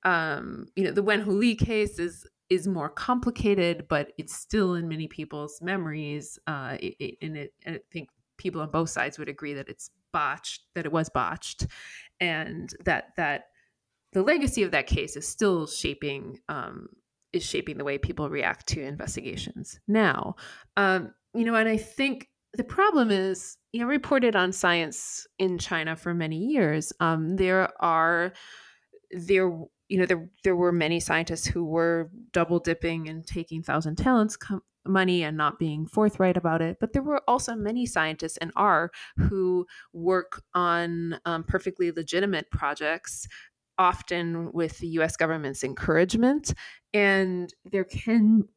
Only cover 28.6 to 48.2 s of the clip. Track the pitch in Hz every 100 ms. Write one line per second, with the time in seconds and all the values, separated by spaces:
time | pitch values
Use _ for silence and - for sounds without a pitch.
28.6 | - _ _ - _ 185 170 196 185 165
29.6 | 160 _ _ 196 180 180 165 _ 196 180
30.6 | 175 175 156 170 165 160 165 165 - -
31.6 | 165 160 165 165 160 202 233 - 165 175
32.6 | 170 147 170 165 156 160 160 190 165 160
33.6 | 165 143 160 160 262 254 214 - - 196
34.6 | _ _ - 190 185 180 156 156 151 143
35.6 | 165 151 160 - 214 208 185 180 170 160
36.6 | 165 185 226 277 269 285 - 247 247 233
37.6 | 202 233 247 - 156 160 160 - 165 -
38.6 | 202 165 170 - - - - 190 185 180
39.6 | 180 - - 170 170 185 175 - - 180
40.6 | 175 170 170 170 170 165 - 165 165 185
41.6 | 190 180 175 165 156 170 202 175 - -
42.6 | 143 147 151 165 - - - - - _
43.6 | _ - 185 - - 175 170 165 170 165
44.6 | 160 - 170 160 160 - 160 160 147 135
45.6 | 131 139 - 160 180 226 240 285 - -
46.6 | - - _ 214 202 196 190 180 175 -
47.6 | - 196 190 - - 226